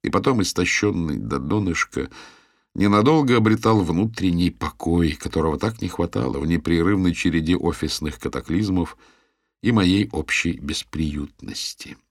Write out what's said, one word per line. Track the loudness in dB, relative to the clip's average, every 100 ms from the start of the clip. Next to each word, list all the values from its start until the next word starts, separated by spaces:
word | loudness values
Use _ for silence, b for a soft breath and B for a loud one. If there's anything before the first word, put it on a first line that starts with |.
И | 0
потом, | 0 2 2
истощённый | 0 0 0 2 0 0 -2 -4
до | -4 -6
донышка, | -2 0 0 -2 -4 -4 -8 B B B B B B
ненадолго | 0 4 6 6 4 4 4
обретал | 4 4 4 2
внутренний | 2 0 0 0 0 2 0
покой, | -2 -8 -4 0 2 2
которого | 0 -4 -2 0 0
так | -4 -4
не | -8
хватало | -4 -4 -2 -2 -2
в | 0
непрерывной | 0 2 2 2 2 2
череде | 2 0 0 0 0
офисных | 0 -2 -6 -4 -8 -6
катаклизмов | -6 -6 -4 -2 0 0 -2 -8 b b b b b _
и | 0
моей | 2 4 2 0
общей | -4 -4 -2 -2
бесприютности. | -6 -6 -8 -8 -4 -4 -4 -8 _ -14 -10 -10 -12 -18 -18 _